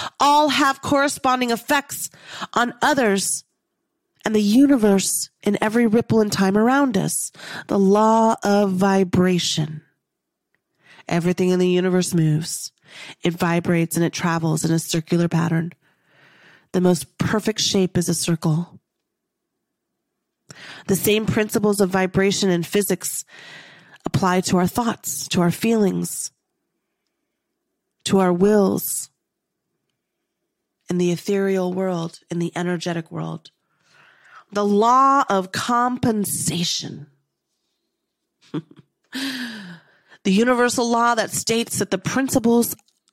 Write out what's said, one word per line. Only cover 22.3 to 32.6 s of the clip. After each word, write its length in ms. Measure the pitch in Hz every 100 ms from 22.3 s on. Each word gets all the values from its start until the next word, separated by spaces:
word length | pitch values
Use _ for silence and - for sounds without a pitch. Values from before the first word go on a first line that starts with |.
| 190 196
and 160 | 175 165
physics 580 | 208 196 180 - - - - - - - - _ -
apply 380 | - - 185 180
to 160 | 185 185
our 80 | 180
thoughts, 600 | - 233 202 - - -
to 120 | 185
our 100 | 170
feelings, 800 | 170 233 226 196 180 175 - - _ _ _ _ _ _ _ _ _ _ _ _ _ _ _ _ _
to 140 | - 196
our 140 | 185
wills 800 | 175 202 214 196 - - - - _ _ _ _ _ _ _ _ _ _ _ _ _ _ _ _ _ -
in 100 | 180
the 140 | 175
ethereal 600 | 170 - 202 196 190 180
world, 480 | 180 190 175 165 - -
in 80 | 170
the 140 | 170
energetic 540 | 165